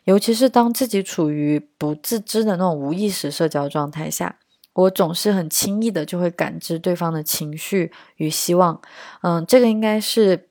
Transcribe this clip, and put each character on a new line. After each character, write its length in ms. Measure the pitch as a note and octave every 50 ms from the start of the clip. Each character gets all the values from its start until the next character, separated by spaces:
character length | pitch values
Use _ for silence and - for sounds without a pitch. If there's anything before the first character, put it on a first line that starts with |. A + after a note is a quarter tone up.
| -
尤 160 | - F#3+ G3+
其 120 | - -
是 160 | A3+ A3 C4 B3+
当 240 | A#3 B3 A#3 A#3
自 160 | A#3 - C4 A#3
己 140 | - G3
处 300 | F#3+ - - - E3 D3+
于 280 | D3+ D3+ D3 D3 D3 D3 D3 _ _ -
不 160 | D#3+ D3+ D3+
自 240 | D3+ - - A#3 A3
知 240 | G3+ - - G#3+ A3+
的 80 | G#3+ G3 F3
那 60 | F#3
种 140 | F#3 E3 D3
无 160 | C#3 C#3 D#3+
意 160 | F#3 G#3+ G#3
识 220 | F#3+ - - C#3+
社 180 | C#3+ - E3+ D#3
交 180 | - D3 C#3+ C#3+
状 220 | - D#3 D3 C#3+
态 220 | D3 D#3+ D#3 D#3+
下， 260 | D#3+ - E3+ - - _ _ _ _ _ _ _ -
我 160 | - F#3 F#3+
总 240 | F#3+ - G3 D#3+ E3+
是 200 | - - G#3 G3+
很 160 | F#3+ E3+ D#3
轻 320 | - - - G3+ G3 G#3+
易 80 | A3+ A3+
的 160 | G3 E3+ D3+
就 120 | - - F3
会 100 | F3+ F3
感 260 | F3 - - - E3 E3
知 220 | - - E3+ D#3+
对 160 | E3 F#3 F3
方 160 | F3 F3 E3
的 100 | D#3+ D#3
情 360 | D3+ - - - E3 D3+ D3+ D#3+
绪 340 | - - - G3 E3+ E3+ - - - _ _ -
与 120 | E3 D#3
希 240 | D#3 - - - F3
望。 260 | F3 F#3 E3+ D#3+ - _ - - - - - - -
嗯， 220 | - F3 E3+ E3 E3
这 140 | - - C4
个 80 | B3 A3+
应 140 | A3 G#3+
该 180 | A3 G#3+ G#3+ A3
是 480 | G#3 - - A3+ A3 G3 F#3 F3+ - _